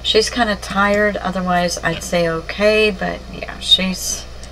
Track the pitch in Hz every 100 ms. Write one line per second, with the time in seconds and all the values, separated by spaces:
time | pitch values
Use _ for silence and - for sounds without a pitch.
0 | - 214 214 247 226 196 - 196 202 208
1 | 208 190 - 185 180 180 175 170 175 165
2 | - 175 170 165 160 - 208 214 214 185
3 | 175 170 - - - - - - 185 180
4 | - - - - -